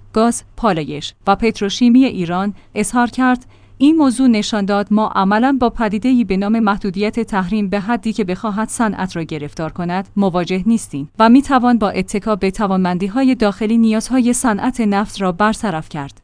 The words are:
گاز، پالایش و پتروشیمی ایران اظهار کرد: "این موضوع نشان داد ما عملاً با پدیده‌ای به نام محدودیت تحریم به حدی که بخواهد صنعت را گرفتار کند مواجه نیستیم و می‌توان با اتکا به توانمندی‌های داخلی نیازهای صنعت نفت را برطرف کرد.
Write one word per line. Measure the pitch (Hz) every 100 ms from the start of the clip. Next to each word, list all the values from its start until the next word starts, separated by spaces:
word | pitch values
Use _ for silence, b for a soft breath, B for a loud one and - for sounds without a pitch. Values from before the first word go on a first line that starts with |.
| -
گاز، | 220 233 226 - -
پالایش | 226 165 147 147 - - -
و | 196
پتروشیمی | 226 - 196 - 240 240 269
ایران | 185 170 180 202 202 b 208
اظهار | 208 254 240
کرد: | 254 254 247 - b b b
"این | 277 320
موضوع | 277 233 262
نشان | 214 208 220 196
داد | 202 202
ما | 208 214
عملاً | - 190 214 262 269
با | 233
پدیده‌ای | 226 220 214 254 247
به | 196 190
نام | 202 226
محدودیت | 208 202 202 185 208 233
تحریم | 220 202 175 214 202
به | 202
حدی | 196 240 220
که | 208
بخواهد | 180 185 220 202 220
صنعت | - 220 185 185 170
را |
گرفتار | 160 156 147 - 160
کند | 170 175 185 190 202
مواجه | 196 180 170 185 185
نیستیم | 226 - 139 151 -
و | 226
می‌توان | 262 277 262 240 233
با | 196
اتکا | 190 185 208 220 208
به | 190
توانمندی‌های | 190 202 190 180 180 196 226 262 262
داخلی | 208 202 214 233
نیازهای | 226 220 - 254 240
صنعت | 240 247 202 254 247
نفت | 214 202 208 -
را | 190
برطرف | 175 214 214 214 160 151
کرد. | 156 139 -